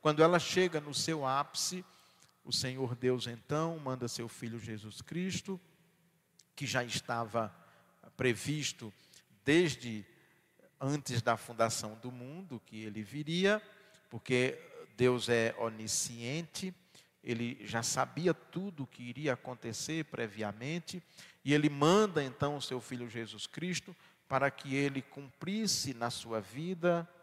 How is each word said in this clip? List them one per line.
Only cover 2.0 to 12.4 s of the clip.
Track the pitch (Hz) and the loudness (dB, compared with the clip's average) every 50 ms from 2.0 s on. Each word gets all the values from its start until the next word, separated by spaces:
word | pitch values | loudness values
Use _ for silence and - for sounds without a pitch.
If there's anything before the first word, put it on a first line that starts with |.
| _ _ _ _ - _ _ _ _ | _ _ _ _ -20 _ _ _ _
o | - | -4
Senhor | - - 131 131 127 131 135 120 123 | -4 -2 -2 -2 -2 -2 -2 -2 -2
Deus, | 117 120 127 127 123 113 | 0 2 2 2 2 0
então, | 123 120 113 - - 147 151 160 165 170 160 | -6 -8 -10 -6 -2 0 0 0 0 -2 -4
manda | 147 135 131 127 123 | -4 -4 -4 -2 -4
seu | 117 - - 117 117 | -4 -4 -4 -6 -8
Filho | - - - 117 113 117 | -8 -8 -8 -8 -8 -8
Jesus | 101 113 110 107 98 110 101 - | -8 -8 -8 -8 -10 -12 -14 -14
Cristo, | - - - 170 180 190 175 - - - 190 180 _ _ _ _ _ _ _ _ _ _ _ _ _ _ _ _ _ _ _ | -14 -8 -6 -4 -4 -2 -4 -6 -6 -6 -10 -10 _ _ _ _ _ _ _ _ _ _ _ _ _ _ _ _ _ _ _
que | - 143 | -8 -6
já | 120 104 131 120 | 0 0 0 0
estava | 120 110 - - - 123 117 117 110 104 120 110 101 - - - - - - _ _ _ _ - - _ | 0 -4 -6 -2 -2 -2 -2 -2 0 0 0 0 0 -6 -16 -20 -20 -20 -20 _ _ _ _ -20 -20 _
previsto | - 123 127 117 104 - - 147 151 139 - - - 120 110 - _ - _ - - _ _ _ _ | 0 2 2 2 2 -2 -4 -4 -2 -2 -4 -6 -6 -12 -14 -14 _ -20 _ -20 -20 _ _ _ _
desde | _ 135 143 170 180 160 131 - 120 120 110 107 98 - - _ _ _ _ _ _ _ _ _ - - _ _ | _ 6 6 6 6 4 2 -4 -6 -6 -6 -6 -8 -12 -20 _ _ _ _ _ _ _ _ _ -20 -20 _ _
antes | 135 135 147 151 135 - 127 120 | -2 -2 -2 -2 -4 -2 -2 0
da | - 120 117 | 2 2 0
fundação | 110 - - 120 110 113 113 110 - - 107 107 113 | 0 -2 -12 2 2 2 2 2 -2 -6 -8 -10 -10
do | 117 127 | -12 -12
mundo, | 127 123 123 127 147 175 | -10 -10 -12 -12 -12 -12